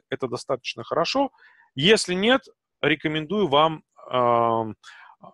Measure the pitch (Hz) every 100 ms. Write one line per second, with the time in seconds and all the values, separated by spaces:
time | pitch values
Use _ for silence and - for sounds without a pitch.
0 | - 139 127 123 - 127 - - 113 131
1 | 165 269 294 _ - _ _ - 160 220
2 | - 180 214 262 - _ _ _ 143 151
3 | 156 156 151 208 175 143 160 156 _ _
4 | - 127 120 117 117 113 110 104 - -
5 | - _ -